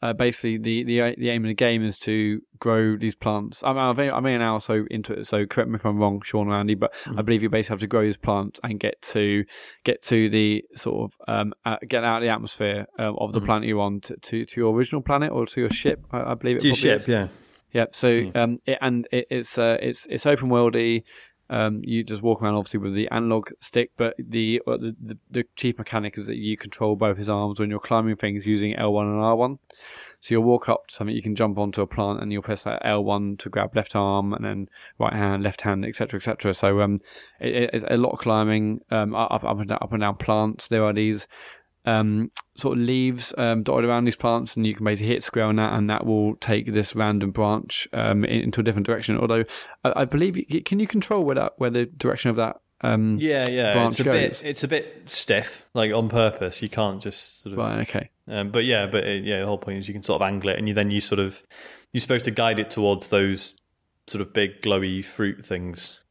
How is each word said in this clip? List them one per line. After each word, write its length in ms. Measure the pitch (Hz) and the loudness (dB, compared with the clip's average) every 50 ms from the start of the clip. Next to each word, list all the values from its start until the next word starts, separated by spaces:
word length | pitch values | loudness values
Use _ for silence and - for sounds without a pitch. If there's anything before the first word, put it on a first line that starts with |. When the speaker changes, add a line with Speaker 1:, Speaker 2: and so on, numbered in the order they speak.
Speaker 1:
uh, 120 | - 117 113 | -4 -4 0
basically 440 | 104 127 123 120 - - 117 113 110 | 0 2 0 0 0 -2 -2 -2 -2
the, 260 | 110 113 113 117 123 | -2 -2 -2 0 0
the, 300 | 123 117 120 120 120 117 - | 0 2 2 2 2 0 0
the 120 | 120 120 | -2 0
aim 140 | 120 117 110 | 0 0 0
of 60 | 110 | -2
the 40 | 110 | 0
game 300 | - 127 120 117 113 110 | 2 2 2 4 2 0
is 160 | 110 98 - | -2 -4 -4
to 420 | - - 107 110 107 107 104 107 - _ - _ | -2 -2 0 2 2 0 0 -2 -6 _ -14 _
grow 380 | - 117 113 113 113 110 110 | 0 2 4 4 4 4 2
these 180 | 107 113 113 101 | 0 -2 -4 -4
plants. 480 | - - 113 107 104 101 107 107 - | -2 -2 -2 -2 -2 -4 -6 -8 -4
I'm, 160 | - 135 135 135 | -2 -2 0 2
I'm, 220 | 131 127 123 120 | 2 2 2 2
I'm 260 | 143 139 - - 127 | 0 0 0 0 0
an 160 | 135 127 120 | 0 0 2
hour 120 | 117 113 110 | 2 0 0
or 80 | 107 | -2
so 240 | - - 117 110 107 - | -2 0 0 0 0 -2
into 220 | - 110 107 - | -4 -6 -6 -6
it, 160 | 110 - 107 - | -8 -8 -4 -2
so 180 | - 104 101 | 0 0 0
correct 240 | 98 - - 113 120 | 0 0 0 0 0
me 60 | 110 | -2
if 100 | 104 - | -2 0
I'm 120 | 113 104 104 | 0 2 2
wrong, 240 | 104 101 98 101 101 | 2 2 2 0 -4
Sean 240 | - - 110 104 101 | -2 -2 0 0 2
or 60 | 104 | 0
Andy, 220 | 101 101 104 107 | 0 0 0 0
but 180 | 95 104 117 - - - - | 0 0 -2 -2 -6 -10 -6
I 20 | 127 107 | -4 -2
Speaker 2:
Mm. 40 | 110 | 0
Speaker 1:
believe 180 | 107 117 110 104 | 2 2 2 2
you 60 | 110 | 2
basically 240 | 101 110 107 - 110 | 2 0 0 0 -2
have 60 | 98 | -4
to 60 | 104 101 | -2 0
grow 160 | 120 117 107 | 2 4 4
these 120 | 107 101 | 4 2
plants 460 | - - - 104 101 98 101 - - - | 0 0 0 0 0 0 -4 -6 -8 -8
and 160 | 120 110 104 | -6 -4 -2
get 220 | - 104 - - | -2 -4 -4 -4
to, 420 | - - - 107 104 104 101 101 101 - - - - - - - - | -8 -4 0 2 2 4 2 2 0 -2 -8 -18 -20 -20 -20 -4 -2
get 180 | - 123 - - | 0 0 0 0
to 260 | - 123 113 110 107 | 2 4 4 4 4
the 340 | 107 110 107 107 107 107 - _ - - | 4 4 4 4 2 0 -4 _ -12 -8
sort 340 | - - - 101 113 104 | -6 -4 -4 -2 -4 -6
of, 60 | - - - - | -8 -10 -6 -4
um, 260 | 110 107 104 104 - - - | -2 -2 -2 -2 -6 -6 -4
uh, 100 | 117 110 107 - | -4 -4 -4 -2
get 200 | 120 131 120 117 | -2 -2 0 2
out 120 | 117 113 113 | 2 2 2
of 60 | 117 | 2
the 60 | 117 | 2
atmosphere, 580 | 113 110 110 107 - - 107 101 101 104 104 - _ - | 0 0 -2 -6 -4 -2 0 0 0 -2 -4 -8 _ -4
um, 200 | 117 107 104 - | -4 -4 -2 -4
of 140 | - 107 104 | -4 -4 -2
the 80 | 110 | -2
Speaker 2:
Mm. 40 | 101 | 0
Speaker 1:
planet 220 | 104 113 107 110 113 | 2 0 0 0 0
you're 140 | 110 104 | 0 0
on 180 | 101 101 101 101 | 0 0 -2 -4
to, 140 | - - - | -6 -10 -14
to, 300 | - - - - 113 117 | -14 -10 -6 -6 -4 -4
to 160 | - - - | -4 -2 0
your 120 | 120 113 110 | 2 2 4
original 280 | 117 127 - - 147 | 2 2 0 -2 -4
planet 280 | 127 - 143 143 147 151 - | -2 0 0 0 0 0 -2
or 120 | 127 117 | -2 -4
to 140 | 110 - - | -2 -2 -2
your 100 | 120 107 | -2 -2
ship. 340 | 110 - - 143 151 139 - - | -2 0 0 0 0 0 -4 -8
I, 200 | - 123 120 120 | -6 -6 -4 -4
I 20 | 123 | -4
believe 200 | 117 - 123 123 | -2 -2 0 0
it 40 | - | 2
Speaker 2:
To 60 | - 143 | 4 4
your 80 | 127 | 4
Speaker 1:
probably 140 | - - 147 | 4 4 4
Speaker 2:
ship, 60 | 110 104 | 4 4
Speaker 1:
is. 60 | - - | 2 2
Speaker 2:
yeah. 180 | 120 107 98 95 - - - _ _ _ _ _ - | 2 2 0 -2 -6 -12 -20 _ _ _ _ _ 0
Speaker 1:
Yep. 220 | 120 113 - - | 0 0 0 0
So, 120 | - - 127 | 2 4 4
Speaker 2:
Yeah. 220 | 117 117 110 95 - 120 117 | 4 4 2 0 0 2 2
Speaker 1:
um, 120 | 117 117 123 - | 2 0 -2 -4
it, 120 | - 135 - | -4 -4 -2
and 300 | 139 131 123 120 117 - | 0 0 0 0 -2 -2
it, 160 | - 127 120 - | -2 -2 -2 -2
it's, 280 | 135 127 117 - - - | -4 -4 -4 -4 -2 2
uh, 200 | 117 117 117 - | 2 2 2 2
it's, 240 | - 123 123 - - | 0 -2 -4 -6 -6
it's 200 | - - 139 - | -6 -6 0 2
open 220 | 147 147 127 135 127 | 4 4 4 4 4
worldy. 560 | 123 120 120 117 113 117 117 117 117 113 110 _ - - - - _ _ _ - | 4 6 6 6 4 4 2 2 2 0 -2 _ -14 -20 -20 -20 _ _ _ -4
Um, 300 | 117 113 110 107 107 107 - | -2 0 0 0 0 -2 -4
you 180 | - 117 113 113 | -2 -2 -2 -2
just 180 | - 113 104 | -2 -4 0
walk 200 | 104 117 113 107 | 2 2 2 4
around 140 | 113 104 104 | 2 2 0
obviously 260 | 104 98 - - 107 | 0 0 -2 -4 -4
with 120 | 98 98 98 | -2 -2 -2
the 140 | 101 107 - | 0 0 0
analog 420 | - 113 117 117 113 110 107 - - - | 0 0 2 2 2 0 0 -4 -10 -14
stick, 300 | - - - 120 120 - _ | -12 -2 0 0 0 0 _
but 200 | - 120 113 - - | -2 -2 -2 -2 -4
the, 420 | 123 120 113 117 110 110 113 120 - - | -8 -4 -2 0 2 2 0 0 0 0
uh, 80 | 120 | -2
the, 180 | 120 117 113 113 - | -2 -2 -6 -8 -10
the, 160 | - 110 110 - _ _ | -12 -14 -14 -16 _ _
the 140 | - 123 117 - _ | -4 -4 -4 -4 _
chief 220 | - - 123 120 - | -4 -2 -2 -2 -2
mechanic 400 | 107 - - 113 104 104 - - | -6 -6 -4 -4 -4 -4 -6 -8
is 80 | 101 - | -8 -8
that 80 | 113 | -8
you 220 | 120 107 107 110 - | -4 -4 -4 -4 -4
control 400 | - - - - 117 107 107 98 | -6 -12 -6 -2 0 0 2 2
both 180 | 110 107 101 | 2 2 2
his 140 | 95 104 104 | 0 -2 -2
arms 280 | 104 101 104 104 101 101 | 0 0 0 -2 -2 -2
when 120 | 107 104 | -2 -2
you're 100 | 104 104 | -2 -4
climbing 380 | - - 120 113 113 113 107 - | -2 0 2 2 2 2 0 -2
things 280 | - 104 101 104 98 | -2 -2 -2 -2 0
using 300 | 104 107 104 101 104 107 | 0 2 2 2 0 -2
L 160 | - - 107 | 0 0 0
one 160 | 104 104 104 104 | 2 2 0 0
and 140 | 104 104 | 0 0
R 120 | 107 110 113 113 | 2 2 4 4
one. 200 | 120 127 139 139 _ - - - - - - - - - - _ | 2 0 -2 -6 _ -20 -20 -20 -20 -20 -20 -20 -20 -20 -20 _
So 140 | - - 117 | -4 0 2
you'll 100 | 113 113 | 4 6
walk 240 | 120 120 120 - - | 6 4 4 4 2
up 200 | 113 - - - | 0 0 -2 -6
to 60 | - | -10
something, 200 | - 107 104 113 | -8 -6 -4 -4
you 60 | 113 | -4
can 140 | - 110 107 | -4 -4 0
jump 220 | 101 113 107 101 98 | 0 0 0 0 0
onto 240 | 104 101 98 - | -2 -2 0 -2
a 60 | 101 92 | -2 -2
plant, 340 | - - 104 101 104 - | -2 -2 -2 -2 -2 -4
and 120 | - 104 104 | -4 -4 -4
you'll 80 | 101 | -4
press 220 | 95 - 107 98 - | -4 -4 -6 -4 -4
that 180 | - 110 - - | -4 -4 -2 0
L 180 | 120 104 104 | 0 0 0
one 360 | 104 101 101 101 104 101 101 101 | 0 0 0 0 -2 -2 -6 -6
to 120 | - 107 | -10 -6
grab 240 | - 104 104 - - 113 | -4 -2 -2 0 0 -2
left 180 | 107 - - | -2 0 0
arm, 380 | 104 101 98 98 101 98 101 101 | 0 0 2 2 0 0 -2 -4
and 100 | - 107 | -4 -6
then 240 | 104 104 98 98 95 _ - - - - - | -6 -6 -6 -8 -10 _ -20 -20 -16 -6 -4
right 140 | 113 110 - | -2 -2 0
hand, 280 | 107 101 101 98 98 | 0 0 0 0 0
left 200 | 98 101 95 - | -2 -2 -4 -4
hand, 240 | - 104 98 95 98 | -2 -2 -2 -2 -2
et 100 | 110 113 | -4 -4
cetera, 240 | - 117 - - 98 | -4 -4 -4 -4 -4
et 40 | - | -4
cetera. 300 | - 110 - - 104 95 | -4 -4 -2 0 -2 0
So, 280 | - - 101 101 101 | 2 4 4 4 4
um, 160 | 101 101 101 98 - - - - - - _ - | 4 4 2 0 -2 -6 -18 -20 -20 -20 _ -6
it, 160 | - 123 - | -4 -2 0
it, 140 | 123 120 117 | 0 0 0
it's 140 | - 117 107 - | 0 -2 0 2
a 80 | - | 2
lot 160 | 120 120 - | 2 2 2
of 80 | - - | 0 0
climbing, 600 | - 117 110 107 107 107 107 107 107 107 107 - - _ | 0 2 2 4 4 4 4 2 2 0 -2 -4 -4 _
um, 240 | 117 113 107 104 107 | 0 0 0 0 0
up, 300 | 107 113 - - 110 - | 0 0 0 0 0 0
up 120 | 107 110 104 | -2 -2 -2
and 120 | 107 98 | -2 -2
down, 80 | 107 - | -2 -4
up 120 | - 104 117 | -2 -2 -2
and 80 | 110 | 0
down 160 | 104 104 101 - | 0 0 -2 -2
plants. 500 | - - 110 107 107 107 110 - - - | 0 2 2 2 2 0 -2 -4 -4 -2
There 160 | 117 110 110 | 2 2 2
are 80 | 107 | 2
these, 380 | 104 104 107 107 110 104 - - - - - - - - _ _ _ _ - | 2 2 2 0 0 -2 -6 -10 -18 -20 -20 -20 -20 -20 _ _ _ _ -2
um, 460 | 117 113 110 110 107 104 104 113 - - - - _ _ - | 0 2 2 4 2 2 2 0 -2 -6 -10 -16 _ _ -4
sort 200 | - - - 123 | -2 0 0 2
of 60 | 120 | 2
leaves, 500 | 120 127 127 127 127 127 120 120 - - - | 2 2 2 2 0 0 -2 -4 -6 -4 0
um, 260 | 123 117 113 113 107 | 0 2 2 2 2
dotted 260 | 127 135 123 117 120 | 2 2 2 2 2
around 140 | 120 120 120 | 2 2 2
these 140 | 120 113 - | 2 0 0
plants, 400 | - 120 117 117 123 117 - 117 | 0 0 0 0 -2 -4 -2 -2
and 100 | 110 110 | 0 0
you 60 | 107 | 0
can 100 | 107 110 | 0 0
basically 240 | 107 107 98 104 107 120 | 0 0 0 0 0 0
hit 100 | 120 - | 0 -2
square 220 | - - 117 110 | -2 0 0 2
on 100 | 107 107 | 2 2
that, 160 | 110 107 107 107 113 | 2 2 2 2 0
and 120 | 104 104 | 0 0
that 160 | 107 - - | 0 0 0
will 300 | 113 110 107 104 107 110 - | 2 2 2 2 2 0 -2
take 360 | - - 110 110 110 117 107 | -2 0 0 0 0 0 0
this 220 | 107 104 - - 113 | 0 0 0 0 0
random 340 | 110 107 104 104 95 98 | 0 2 2 2 0 0
branch, 560 | 98 110 107 104 107 107 - - - - - - - | 0 0 2 2 2 0 -2 -4 -6 -8 -6 -6 -4
um, 320 | 120 113 110 104 104 104 | -2 0 2 2 2 2
in, 160 | - 113 117 | 2 0 0
into 180 | 113 120 107 - | 0 0 0 0
a 40 | 110 | 0
different 220 | 113 107 104 101 | 0 0 0 0
direction. 320 | 101 117 110 - - 113 - | 0 -2 -2 -2 -2 0 0
Although 280 | - 113 113 113 113 - - - - - - - - | 0 2 2 0 0 -2 -6 -12 -16 -18 -8 -4 -2
I, 80 | 131 - - | 0 2 2
I 40 | 139 | 0
believe, 300 | 127 - 147 165 196 180 185 - - | 0 2 2 2 2 0 -2 -4 -2
y-, 120 | 147 165 - | -2 -4 -2
can 160 | - 190 202 | 0 0 0
you 60 | 214 202 | 0 0
control 360 | - 214 180 - 214 202 170 | 0 0 0 0 0 0 2
where 120 | 143 135 | 2 2
that, 180 | 131 - - - - | 2 0 -2 -2 -2
where 120 | 127 123 | 0 0
the 160 | 117 120 120 | 2 2 0
direction 440 | 120 - - - 123 - 135 - 123 | -2 -2 -2 -2 0 0 0 0 0
of 60 | 113 113 | 2 2
that, 200 | 113 113 - - _ _ _ - | 0 -2 -4 -8 _ _ _ -4
um, 340 | - 120 117 110 110 110 107 104 | 0 0 2 4 4 2 2 2
Speaker 2:
Yeah, 260 | 151 156 147 139 127 123 | 0 0 0 0 0 0
yeah. 240 | 123 127 120 107 101 | 0 2 2 2 4
Speaker 1:
branch 200 | 120 117 117 113 | 4 4 4 2
Speaker 2:
It's 60 | 113 | 2
a 20 | 131 | 2
Speaker 1:
goes? 380 | 135 131 123 139 127 - - | 2 4 2 2 0 -2 -4
Speaker 2:
bit, 80 | - 151 | -8 -8
it's 140 | 143 - - | -4 -4 -2
a 20 | 135 | -2
bit 360 | 156 151 - - - - - | -2 -2 -2 -6 -12 -16 -10
stiff, 600 | - - - - - 110 101 110 - - - - _ - | -6 -4 -2 0 2 0 0 0 -2 -8 -16 -18 _ -2
like, 200 | 120 110 107 107 | 0 2 2 2
on 160 | 113 113 110 | 2 0 2
purpose. 520 | 110 117 113 110 104 - 98 90 - - | 2 4 4 4 2 0 -4 -6 -4 -6
You 60 | - 104 | -8 -6
can't 340 | - - 110 101 95 95 | -2 -2 -2 -2 -2 -4
just 380 | - 104 98 - - - - - | -8 -10 -10 -10 -12 -14 -16 -16
sort 120 | - 104 98 | -14 -10 -6
of 60 | 98 | -4
Speaker 1:
Right, 200 | 113 110 110 110 110 - | -4 -2 -2 -4 -4 -4
okay. 220 | - 101 - - _ _ _ - | -4 -6 -6 -8 _ _ _ -8
Speaker 2:
Um, 220 | 107 104 101 101 | -6 -6 -4 -2
but 140 | 104 120 117 | 0 0 2
yeah, 200 | 127 120 107 101 98 | 2 2 2 0 0
but 180 | 104 110 - | 0 -2 0
it, 180 | - 101 101 98 | -2 -2 -4 -4
yeah, 160 | 98 104 95 | -4 -4 -2
the 60 | 98 | -2
whole 120 | 101 104 101 | -2 -4 -4
point 200 | - - 98 98 | -6 -6 -8 -8
is 100 | 95 98 | -8 -8
you 60 | 101 | -10
can 100 | 101 98 | -6 -4
sort 180 | - 104 - | -2 0 0
of 60 | 98 95 | 2 0
angle 220 | 101 98 92 98 | 0 0 -2 -2
it, 80 | 95 - | -2 0
and 100 | 107 107 | -2 0
you, 60 | 104 | 0
then 180 | 107 104 101 | 0 0 0
you 80 | 101 104 | 0 -2
sort 200 | 98 - - 101 | -2 0 0 0
of, 220 | 98 95 95 - - _ - - - - - - _ _ - | 0 -2 -4 -10 -16 _ -20 -20 -20 -20 -20 -20 _ _ -6
you're 80 | 127 | -4
supposed 240 | - - 127 120 117 | -2 0 0 0 0
to 60 | 123 | -2
guide 280 | 107 - 117 113 110 104 | 0 2 2 2 2 2
it 100 | 110 - | -2 -2
towards 380 | - - 107 101 101 98 - - | 0 2 2 4 2 2 0 2
those 480 | - 101 98 98 98 95 - - - _ _ _ _ _ _ _ _ _ _ - | 2 4 4 2 0 -2 -6 -10 -12 _ _ _ _ _ _ _ _ _ _ -10
sort 140 | - 104 | -8 -8
of 120 | 101 92 - | -8 -4 -2
big 280 | 110 104 98 101 - | 0 0 0 -2 -4
glowy 440 | - 107 101 98 95 95 95 95 95 | -2 0 2 2 2 0 -2 -4 -6
fruit 400 | - - - 110 98 98 - - | -8 -6 -2 -2 -2 -2 -6 -8
things. 560 | - 98 87 90 90 87 - - - - - _ _ | -8 -8 -6 -6 -8 -10 -10 -12 -14 -16 -18 _ _